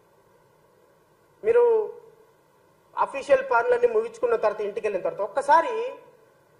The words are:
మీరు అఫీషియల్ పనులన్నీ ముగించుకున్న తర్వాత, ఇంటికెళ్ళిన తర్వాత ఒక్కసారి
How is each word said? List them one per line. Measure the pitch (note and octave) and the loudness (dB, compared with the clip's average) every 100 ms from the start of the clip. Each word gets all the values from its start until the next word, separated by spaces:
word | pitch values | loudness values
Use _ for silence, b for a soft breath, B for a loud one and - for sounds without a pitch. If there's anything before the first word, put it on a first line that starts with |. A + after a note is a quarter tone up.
| _ _ _ _ _ _ _ _ _ _ _ _ _ _ | _ _ _ _ _ _ _ _ _ _ _ _ _ _
మీరు | A4 A#4 A#4+ A4 G#4 - - - _ _ _ _ _ _ _ - | 2 4 4 2 -2 -10 -20 -20 _ _ _ _ _ _ _ -4
అఫీషియల్ | - C#4 C4 C4 C4+ | -4 -4 0 0 2
పనులన్నీ | A#3 A#3 A#4+ A#4+ | 0 2 2 2
ముగించుకున్న | A4 A#4 - B4 A3+ | 0 -4 -4 -2 0
తర్వాత, | G#3+ G#3 | 0 -2
ఇంటికెళ్ళిన | G#3 G#3+ G#3+ F#3+ | -6 -6 -6 -4
తర్వాత | E3+ D#3+ | -4 -6
ఒక్కసారి | G#3 C#4 C4 D#4+ D4 A4 B4 C#5 - - _ _ _ | -4 -2 4 4 4 -4 -6 -10 -20 -20 _ _ _